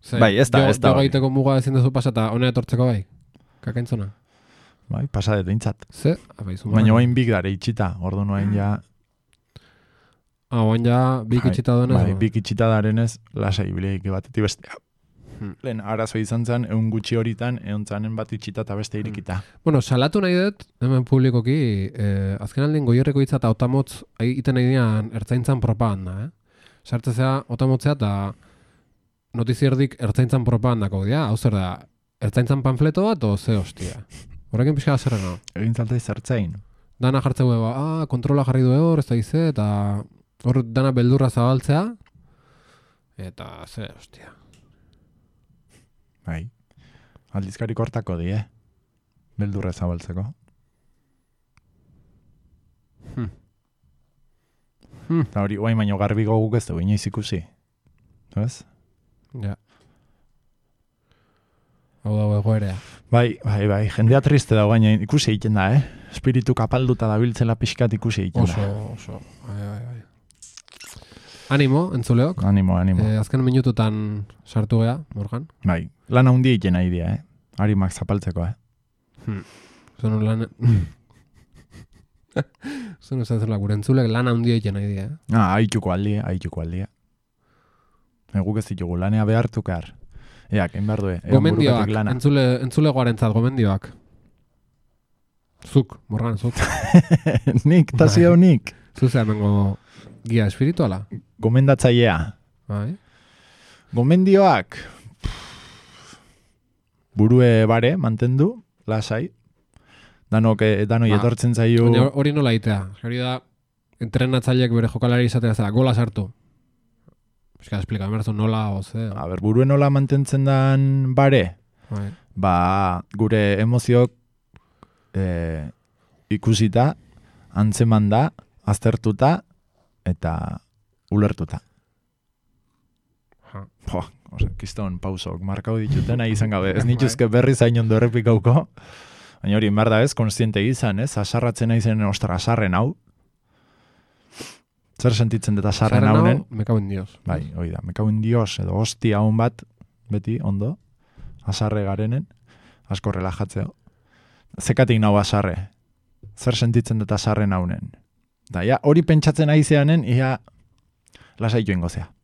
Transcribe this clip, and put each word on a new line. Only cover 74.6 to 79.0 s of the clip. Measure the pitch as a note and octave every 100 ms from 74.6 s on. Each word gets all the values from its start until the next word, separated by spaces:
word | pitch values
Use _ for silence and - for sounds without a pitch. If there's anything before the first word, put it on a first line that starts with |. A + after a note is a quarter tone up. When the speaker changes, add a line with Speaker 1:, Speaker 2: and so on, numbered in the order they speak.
| G#2+ A2+
Speaker 1:
gea, | A2+ C3+ D3+
Morgan. | G#2+ G2+ A#2 D#3+ _
Speaker 2:
Bai. | F#2+ F2+ E2+ _ _
Lan | A#2+ C3
handi | B2+ B2+
egiten | A#2+ F#2
nahi | F2+ F2+
dia, | F2 E2+
eh? | G#2 - _ _ -
Arimak | G#2 G2+ F#2+
zapaltzeko, | - - G2+ F#2 F2 E2+
eh? | - _ _ _ _